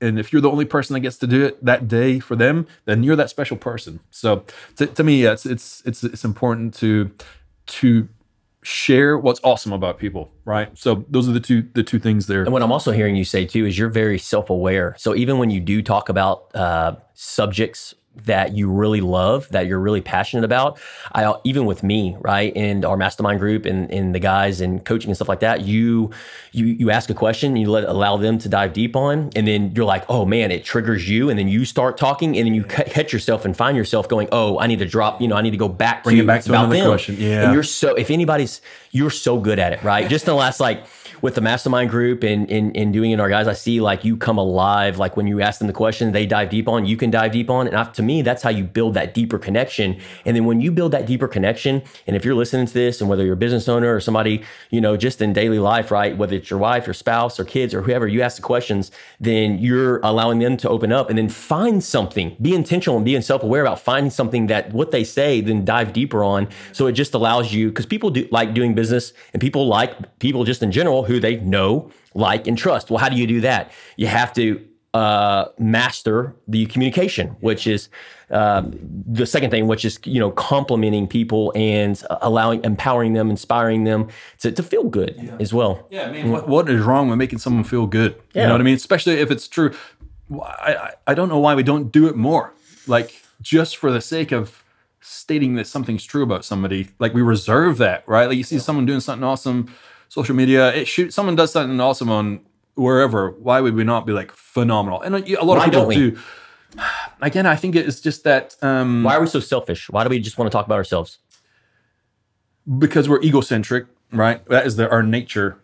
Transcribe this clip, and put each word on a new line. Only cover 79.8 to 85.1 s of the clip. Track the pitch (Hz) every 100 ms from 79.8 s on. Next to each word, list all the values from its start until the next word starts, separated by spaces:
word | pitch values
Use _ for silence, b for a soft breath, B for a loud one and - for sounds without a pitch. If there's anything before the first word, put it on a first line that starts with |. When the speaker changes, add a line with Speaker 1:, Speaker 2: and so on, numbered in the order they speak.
| 110
Speaker 2:
is, | -
you | - 127
know, | 101
complimenting | - - 139 139 117 107 104 98
people | 117 113 110 104 104
and, | 110 104 104 101 -
uh, | 85
allowing, | 117 113 113 113 110
empowering | 98 135 123 113
them, | 113 110
inspiring | 104 - 120 113 113 110
them | 107 110 B B B
to, | 117
to | 113
feel | 170 453
good | 294 104 -